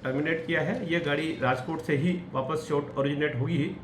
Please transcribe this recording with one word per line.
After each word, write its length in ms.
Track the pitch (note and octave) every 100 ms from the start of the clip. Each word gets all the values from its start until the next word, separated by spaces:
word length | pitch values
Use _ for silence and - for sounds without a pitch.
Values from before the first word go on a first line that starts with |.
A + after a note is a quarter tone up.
टर्मिनेट 440 | C3 C3+ D3+ E3 -
किया 140 | D#3+
है। 320 | E3+ A#3+ F#3+
ये 60 | E3+
गाड़ी 400 | D3 D3 D#3+ D3
राजकोट 400 | B2+ B2+ - D#3
से 140 | - C#3+
ही 260 | E3 F3+ -
वापस 320 | C3 C3+ D#3 -
शॉर्ट 280 | D3 C#3+ -
ओरिजिनेट 380 | C#3 D3 D3+ B2+
होगी। 400 | C3 E3+ D#3+ G3